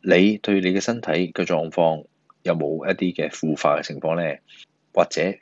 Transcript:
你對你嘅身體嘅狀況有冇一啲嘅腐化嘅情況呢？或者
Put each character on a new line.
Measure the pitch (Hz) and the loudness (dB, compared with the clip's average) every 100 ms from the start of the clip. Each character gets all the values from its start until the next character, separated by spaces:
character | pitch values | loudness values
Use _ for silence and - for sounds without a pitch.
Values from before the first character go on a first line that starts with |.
你 | 95 87 98 104 | 4 6 6 2
對 | - 98 | 0 2
你 | 92 | 2
嘅 | 95 | 0
身 | 107 120 | -2 -4
體 | 117 | -2
嘅 | 80 90 - 90 | -2 0 -2 -2
狀 | 85 82 | -2 -2
況 | 80 82 78 - _ _ _ | 0 2 0 -8 _ _ _
有 | - | -2
冇 | 82 73 80 73 | -2 -2 -4 -4
一 | |
啲 | 82 90 87 | -2 -2 -2
嘅 | 78 | -6
腐 | - 78 73 | -4 -4 0
化 | 78 73 | 2 0
嘅 | 76 | -2
情 | 71 | -6
況 | 78 82 | -2 -2
呢？ | 82 71 _ - - _ _ | -2 -6 _ -20 -20 _ _
或 | - | 0
者 | 85 - 98 101 | 0 0 -2 -2